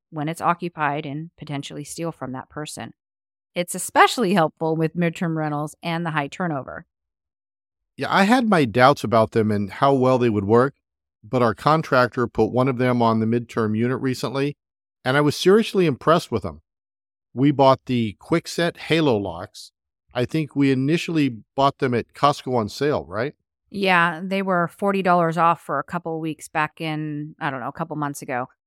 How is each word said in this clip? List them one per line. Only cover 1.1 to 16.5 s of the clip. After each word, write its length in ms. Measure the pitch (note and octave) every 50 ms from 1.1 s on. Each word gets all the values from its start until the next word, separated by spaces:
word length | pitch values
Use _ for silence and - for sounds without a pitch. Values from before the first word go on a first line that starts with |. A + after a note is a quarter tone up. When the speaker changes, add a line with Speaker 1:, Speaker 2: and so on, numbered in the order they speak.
| C#3 D3+ E3 E3+ _
Speaker 1:
potentially 460 | - D3+ D3+ D3 C#3 C#3 - D#3 D3 D3
steal 280 | - - - E3 E3
from 220 | - - C3+ B2+ B2+
that 160 | B2+ - _
person. 440 | - D3+ D3+ - - G#2 A2+ - - _ _ _ _ _ _ _ _ _ _ _ -
It's 180 | E3+ F3+ - -
especially 600 | F3+ - - - C#4+ G4 F#4+ - C4 A#3 F3 G3+
helpful 400 | F3+ D#3+ D3+ _ - E3 D#3+ D#3+
with 200 | D#3+ D#3+ D#3+ -
midterm 400 | F3 E3+ E3 E3 - F#3 E3 D#3+
rentals 400 | D#3+ D#3 D3+ D3 D3 D3+ D#3 - _
and 240 | - E3+ E3 E3 F3
the 60 | D#3+
high 160 | D3+ D3+ C#3+
turnover. 580 | C#3+ - - F#3 E3+ D3+ C3 - - D2+ - - _ _ _ _ _ _ _ _ _ _ _ _ _ _ _ _ _ _ _ _ _ _
Speaker 2:
Yeah, 180 | - C3 - -
I 120 | F#3 G3
had 220 | G#3 B3 C4+ A#3+
my 180 | G#3+ F#3+ E3 C#3
doubts 380 | A2+ F#2+ B2 B2+ C3+ - - -
about 280 | A2 B2 A2+ A2 -
them 180 | - A#2 G#2+ G#2+
and 220 | G#2+ G2+ G#2 F#2+
how 220 | - - C#3 C#3 C#3
well 240 | C3 B2+ B2+ C3 A#2+
they 100 | B2 A#2+
would 160 | G#2 G#2 G2
work, 300 | G2+ A2+ A#2+ B2+ C#3+ - _ _ _ _ _ _ _ _ _ -
but 180 | G#2+ C3 B2
our 140 | A#2+ A2+ G2+
contractor 720 | - - D3 D#3 D#3+ D3+ - C#3 B2+ B2 A#2 - C3 A#2+
put 240 | A2 - A#2 A2 -
one 160 | A2+ B2 B2+
of 100 | C#3 B2+
them 240 | A#2 B2+ B2+ B2 A#2+
on 180 | A#2 A2+ A2+ A2
the 60 | A2
midterm 500 | A2 A#2 A#2+ A#2+ - - A#2+ A2 G#2+ G#2+
unit 240 | A2 A#2 B2 B2+ A2
recently, 560 | C3 C3 B2 - - A2+ B2+ C3+ C#3 D3 C#3+ _ _ _ _ _ _ _ _ _ -
and 140 | B2+ C3
I 40 | D3
was 140 | D3+ D3 -
seriously 520 | - - F3+ G3 A3+ G#3 - - G3 F3+
impressed 440 | D#3 B2 - - D3+ E3 F3 - -
with 120 | A#2+ G2 -
them. 180 | F2